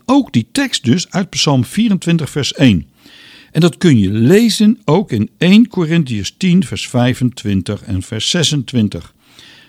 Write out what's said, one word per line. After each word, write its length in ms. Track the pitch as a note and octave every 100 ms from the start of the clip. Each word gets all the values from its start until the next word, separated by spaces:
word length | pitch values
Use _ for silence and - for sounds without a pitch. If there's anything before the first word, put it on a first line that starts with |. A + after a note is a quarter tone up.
| -
ook 280 | C#4 -
die 140 | - A2
tekst 320 | - C4+ -
dus 280 | A2+ F3 -
uit 180 | E3+ G3
Psalm 360 | - - C#3 A#2
vierentwintig 640 | - A#3 F#3 E3+ E3 C#3
vers 240 | D3+ C3
één. 360 | - C3+ F2+ C#2+ _ _ - - - _
En 100 | D3+
dat 160 | E3+ -
kun 200 | F3 B2
je 120 | F#2+
lezen 720 | G#2+ A#2 G3 A#3 - G#3+ A#3 -
ook 260 | E3 -
in 180 | A2 G#2+ -
één 300 | E3+ G#3 A#3+
Korintiërs 680 | F#3+ D#3 E3+ C3 G#2+ F#2 -
tien 260 | F#3 F3
vers 240 | C#3+ A#2 -
vijfentwintig 960 | B2 B2 A#2+ B2+ - G#2 G2 F2+ G#2
en 200 | - F#2+
vers 280 | - A2 -
zesentwintig. 840 | F3 C#3+ D3+ A2+ B2+ G#2+ E2+ - _ _ _ - -